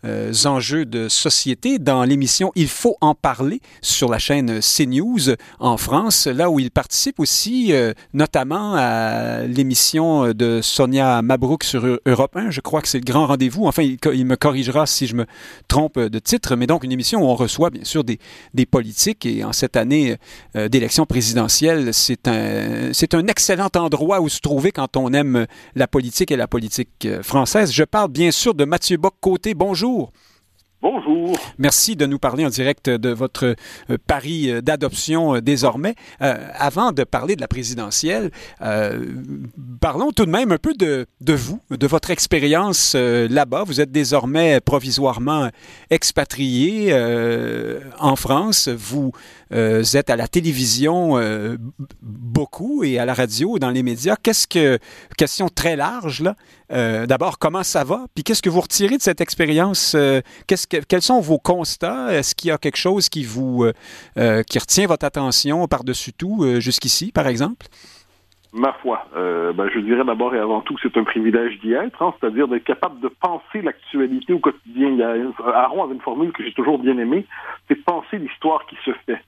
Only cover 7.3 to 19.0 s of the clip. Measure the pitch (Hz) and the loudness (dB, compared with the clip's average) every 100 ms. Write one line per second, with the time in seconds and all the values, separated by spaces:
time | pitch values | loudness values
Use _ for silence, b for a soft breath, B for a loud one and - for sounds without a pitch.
7.3 | - 208 254 226 143 117 113 B 139 147 | 0 0 0 2 4 2 -2 B 0 2
8.3 | 147 131 170 208 185 123 113 110 113 117 | 2 -2 -4 -2 0 2 0 0 -2 -4
9.3 | 117 120 123 135 123 - 156 165 156 123 | -4 -2 0 2 2 2 2 2 2 2
10.3 | 110 117 117 110 - 127 135 131 120 117 | 2 2 2 0 2 2 4 4 2 2
11.3 | 131 127 156 - 131 123 120 - 123 135 | 2 2 0 -2 -2 0 0 2 2 2
12.3 | 175 220 135 - 156 - 135 117 131 147 | 0 -4 -6 -2 -2 -2 -4 0 2 2
13.3 | 139 131 139 214 - 147 131 156 131 127 | 2 0 2 0 2 0 2 0 0 0
14.3 | 127 147 135 123 131 156 - 131 120 113 | 2 2 2 0 0 0 0 -2 -2 -4
15.3 | B B B _ 143 151 - 113 113 - | B B B _ 0 0 0 -2 -2 -2
16.3 | 233 - 120 123 165 131 127 117 226 143 | -2 0 0 2 0 0 -4 0 2 2
17.3 | 117 117 - 165 131 - 160 123 107 B | 2 0 2 0 0 -4 -2 -2 -4 B
18.3 | B B 123 127 139 110 107 | B B 0 2 2 0 -2